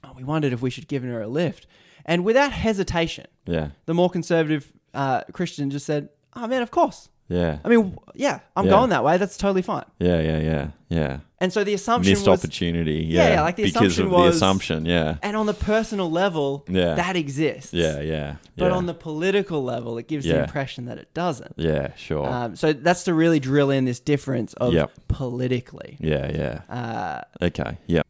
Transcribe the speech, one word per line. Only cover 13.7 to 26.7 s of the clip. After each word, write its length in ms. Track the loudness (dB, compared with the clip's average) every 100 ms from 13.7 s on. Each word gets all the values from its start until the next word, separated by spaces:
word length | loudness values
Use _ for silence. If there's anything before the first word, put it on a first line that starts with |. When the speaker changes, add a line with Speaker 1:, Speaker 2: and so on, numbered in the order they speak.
| 4 2 2
Speaker 1:
assumption 80 | 2
Speaker 2:
of 60 |
Speaker 1:
was 220 | 6 6
Speaker 2:
the 40 | 6
assumption, 480 | 2 2 0 -2 2
yeah. 300 | 2 0 -2
Speaker 1:
And 120 | -4 -2
on 120 | -2
the 60 | -2
personal 540 | 0 0 0 -4 -2
level, 560 | 0 0 0 -2 -4 -2
Speaker 2:
Yeah. 240 | 2 2
Speaker 1:
that 220 | 2 0 -2
exists. 580 | -2 0 -2 -2 -6
Speaker 2:
Yeah, 260 | 0 0 0
yeah, 360 | -4 -4 -4 -10 -16 -2
Speaker 1:
But 100 | 0
Speaker 2:
yeah. 120 | 0
Speaker 1:
on 80 | -4
the 80 |
political 680 | -8 -10 -4 0 0 -2 -4
level, 340 | -4 -6 -6 -8
it 100 | -6
gives 160 | -4 0
the 80 |
Speaker 2:
Yeah. 100 | 0
Speaker 1:
impression 420 | 0 -4 -8 -8 -12
that 140 | -14
it 160 | -12 -4
doesn't. 380 | -4 -4 -10 -2
Speaker 2:
Yeah, 380 | 0 0 -2 -8
sure. 320 | -6 -4 -2
Speaker 1:
Um, 240 | -4 -6 -2
so 180 | -2
that's 300 | 0 0 0 0
to 80 | 2
really 240 | 4 4
drill 320 | 2 2 4
in 140 | 2 0
this 140 | -2
difference 540 | 0 -2 0 -4 -4
of 200 | -2 2
Speaker 2:
Yep. 180 | 2 0 -4 _
Speaker 1:
politically. 880 | -4 -4 -4 -2 -2 -4 -18 -18 -6
Speaker 2:
Yeah, 320 | 0 0 0
yeah. 420 | -2 -4 -6 -10